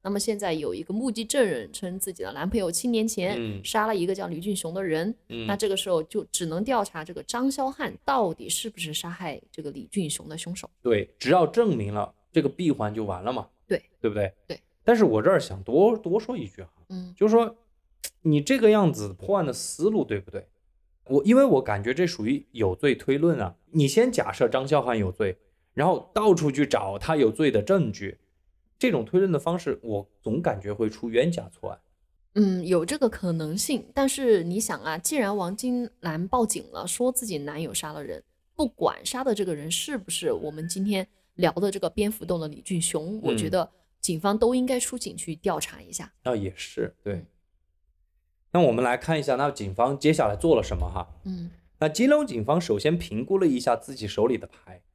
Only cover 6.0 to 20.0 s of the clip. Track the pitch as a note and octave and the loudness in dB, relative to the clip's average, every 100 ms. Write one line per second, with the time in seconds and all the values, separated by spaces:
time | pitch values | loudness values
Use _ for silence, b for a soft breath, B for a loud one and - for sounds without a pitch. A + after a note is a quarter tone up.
6 | D#3+ G#3+ - - E3+ E3 A3 B3 G3+ D#3+ | -2 -6 -6 -6 -4 -4 0 0 -2 -8
7 | E3 F3 - A#3+ C4+ C4+ C4+ C#4 C4 - | -12 -12 -8 -2 -2 0 -4 -4 -10 -6
8 | - C4+ G3 D#3+ A#2 - A3+ F3 E3 D#3 | -2 0 0 -2 -6 -6 -6 -8 -6 -6
9 | E3+ E3+ F3 C3+ _ - D3 - - G3+ | -8 -8 -10 -10 _ -12 -12 -12 -6 -4
10 | D#3+ - - D#3+ E3+ F#3 - _ B2 G#2+ | -4 -6 -10 -10 -10 -10 -12 _ 2 2
11 | G2+ _ E3 F3+ D#3+ A#3 A3+ C3 G2+ G#2 | 0 _ 4 4 6 4 2 2 -2 -4
12 | G#2 _ _ D#3+ C#3 - F3 C3 G#2+ A2 | -6 _ _ 0 0 0 0 0 -2 -2
13 | G#2 F2+ G#2 B2+ - _ _ - _ _ | -6 -4 -4 -6 -8 _ _ -8 _ _
14 | A#2 G#2 G2 _ _ E3 _ _ - A#3 | -2 0 -4 _ _ -16 _ _ 4 6
15 | F#3 G#2+ C3 F3+ - G2 G2 C3+ G#3 A3 | 6 6 4 2 0 -10 0 4 6 4
16 | F3+ G3+ A3 B3 G#2+ - E2+ _ _ F#3 | 0 -2 -2 -8 -8 -14 -20 _ _ -12
17 | F3+ - G#3+ A3+ A3+ - _ _ _ _ | -12 0 4 4 2 -6 _ _ _ _
18 | - _ D#3+ D3 D3 C4+ A3 G#3+ F3+ A2+ | -16 _ 2 2 2 4 6 6 4 0
19 | G#2 F#2 - G3 D3+ A#2 - - F#3 G#3+ | -6 -8 -2 0 0 -4 -10 0 0 2